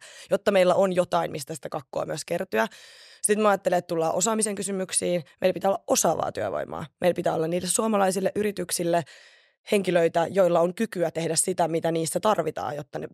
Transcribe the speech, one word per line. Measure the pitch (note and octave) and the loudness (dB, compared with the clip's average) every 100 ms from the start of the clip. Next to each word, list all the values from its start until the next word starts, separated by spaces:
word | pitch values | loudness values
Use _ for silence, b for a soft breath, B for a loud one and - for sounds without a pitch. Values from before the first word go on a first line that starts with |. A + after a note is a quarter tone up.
| B B - | B B -4
jotta | G3 - | 0 2
meillä | G3 F3+ | 4 4
on | E3+ G3 | 4 4
jotain, | F3+ F3 F3 D#3+ | 2 0 0 -2
mistä | D#3+ - | -6 -10
sitä | D#3+ - | -12 -10
kakkua | D#3 - D3+ D#3+ | -10 -8 -8 -6
myös | D#3 | -8
kertyä. | - E3+ F#3+ G#3+ A3 B B B B B | -6 -6 -2 -2 -2 B B B B B
Sitten | G3 G#3 | 0 2
mä | G#3+ | 4
ajattelen, | G3 F#3+ F3+ | 2 2 0
että | F3 | 0
tullaan | E3 D#3+ | -2 0
osaamisen | F3 G#3 A3 G#3+ | 0 0 0 0
kysymyksiin. | G3 F#3+ G3 F#3 - F3+ F3 b _ | -2 -6 -6 -4 -4 -2 -2 b _
Meillä | F#3 | 0
pitää | F3+ F#3+ | 2 0
olla | G3 - | 0 0
osaavaa | B3+ F3+ D#3 - | 2 2 0 -2
työvoimaa. | - G#2 D2 C#2+ D#2+ D#3 _ | -4 -4 -4 -6 -8 -10 _
Meillä | F3+ | 0
pitää | F3 E3+ | 0 -2
olla | E3 D#3+ | -2 -2
niille | F3 F3+ | -2 -2
suomalaisille | - A3+ G#3 F#3+ F#3+ F#3+ | -2 0 2 2 0 -2
yrityksille | G3+ G#3 G3+ F3+ - F3 E3+ - B B B B B - | -2 -4 -4 -6 -4 0 0 -2 B B B B B -2
henkilöitä, | G#3+ F#3 F3 E3 E3+ E3 | 0 2 2 4 2 0
joilla | F3+ F3+ E3+ | 4 4 4
on | F3 | 2
kykyä | F3+ A3+ F#3 E3 | 0 -4 -2 -2
tehdä | D#3 E3 D#3+ | -2 -2 0
sitä, | - F3+ E3 | -2 0 0
mitä | E3 E3 | 0 0
niissä | E3 D#3+ F3 | -2 -2 0
tarvitaan, | G#3+ G3 D#3 - F#2+ D3 | 2 2 0 -4 -6 -8
jotta | - D3+ | -10 -10
ne | D#3 | -6